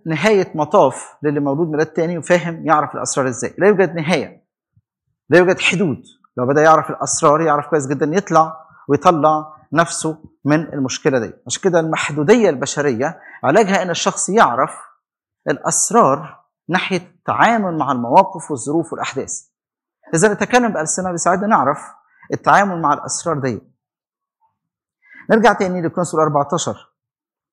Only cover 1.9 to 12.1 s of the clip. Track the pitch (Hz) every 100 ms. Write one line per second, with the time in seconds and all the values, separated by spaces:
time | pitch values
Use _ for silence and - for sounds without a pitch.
1.9 | - 165 175 - 180 165 165 147 156 143
2.9 | - 131 - 131 120 131 - 185 196 180
3.9 | 170 151 170 95 - _ _ _ _ _
4.9 | _ _ _ - 156 180 175 - 175 185
5.9 | 117 - _ _ - 123 143 156 156 143
6.9 | - 135 - 160 151 165 147 143 160 135
7.9 | 143 147 175 - 165 160 - - _ -
8.9 | 139 185 165 151 156 156 - - 151 170
9.9 | - 160 156 - _ 139 151 160 156 131
10.9 | - 156 131 104 - - - 190 170 160
11.9 | 160 -